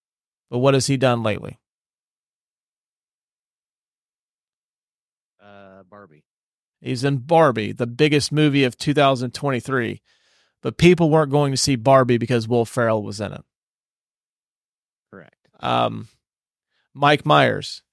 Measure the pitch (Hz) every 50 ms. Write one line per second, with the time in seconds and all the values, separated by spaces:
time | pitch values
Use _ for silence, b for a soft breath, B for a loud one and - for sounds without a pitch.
0 | _ _ _ _ _ _ _ _ _ - 123 123 131 139 139 131 - - 139 135
1 | 135 127 120 117 113 110 98 92 104 - - _ _ _ _ _ _ _ _ _
2 | _ _ _ _ _ _ _ _ _ _ _ _ _ _ _ _ _ _ _ _
3 | _ _ _ _ _ _ _ _ _ _ _ _ _ _ _ _ _ _ _ _
4 | _ _ _ _ _ _ _ _ _ _ _ _ _ _ _ _ _ _ _ _
5 | _ _ _ _ _ _ _ _ 98 101 101 101 98 95 95 98 92 92 104 104
6 | 101 82 76 76 _ _ _ _ _ _ _ _ _ _ _ _ - 127 131 117
7 | 131 139 143 127 120 156 170 165 160 143 113 110 104 104 107 - 120 120 120 120
8 | 151 147 147 143 - - 147 151 151 147 139 143 135 123 - - - 147 143 147
9 | 139 135 135 120 127 120 - - 147 143 131 120 - - 135 127 117 104 101 -
10 | _ _ _ _ _ _ _ _ _ _ _ _ - 127 - - 165 175 180 165
11 | 170 151 156 156 156 139 139 147 143 139 135 127 - 143 135 117 107 135 135 131
12 | 127 120 123 113 117 - 131 117 110 113 120 120 113 - - 127 117 113 110 107
13 | 101 107 101 107 101 98 98 - - _ _ _ _ _ _ _ _ _ _ _
14 | _ _ _ _ _ _ _ _ _ _ _ _ _ _ _ _ _ _ _ _
15 | _ _ - 95 76 - _ _ _ _ _ - - 123 123 120 120 113 110 110
16 | 113 - _ _ _ _ _ _ _ _ _ _ _ _ _ _ _ _ - 135
17 | 143 143 151 - - 151 147 147 135 117 107 101 - - - - _ _